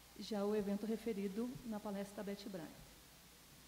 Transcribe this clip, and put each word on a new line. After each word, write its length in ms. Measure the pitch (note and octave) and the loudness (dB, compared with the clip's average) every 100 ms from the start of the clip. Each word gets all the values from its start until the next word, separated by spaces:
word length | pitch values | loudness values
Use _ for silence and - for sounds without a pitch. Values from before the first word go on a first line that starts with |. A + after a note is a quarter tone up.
| - - | -14 -8
já 240 | G3+ G#3 | 0 4
o 100 | G3+ | 6
evento 320 | G#3+ G3 G3+ A3 | 6 6 4 4
referido 640 | A3 A#3 G3 G3+ F#3+ B3 C4 | 2 2 2 2 2 0 -2
na 160 | A#3 G#3+ | -2 -2
palestra 360 | G#3+ G3+ G3+ - | 0 0 0 -2
da 60 | |
Betty 260 | G3+ G3 - | -2 -2 -2
Bright. 220 | F#3+ D#3 - - - - - - - - - | -4 -4 -8 -14 -16 -18 -18 -18 -18 -18 -16